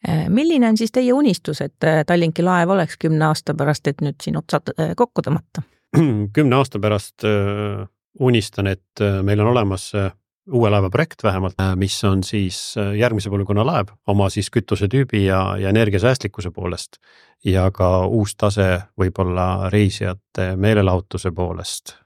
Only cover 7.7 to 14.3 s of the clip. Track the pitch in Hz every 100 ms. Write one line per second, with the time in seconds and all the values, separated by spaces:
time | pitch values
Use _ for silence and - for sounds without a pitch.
7.7 | 101 101 _ _ _ 127 117 104 - 98
8.7 | 95 _ - 104 98 98 104 107 123 101
9.7 | 98 - 104 95 - _ _ - 131 113
10.7 | 101 95 107 160 - 113 92 92 - 95
11.7 | 92 98 - 107 95 92 107 98 - -
12.7 | - 101 104 120 113 101 98 98 101 120
13.7 | 165 101 - - 101 98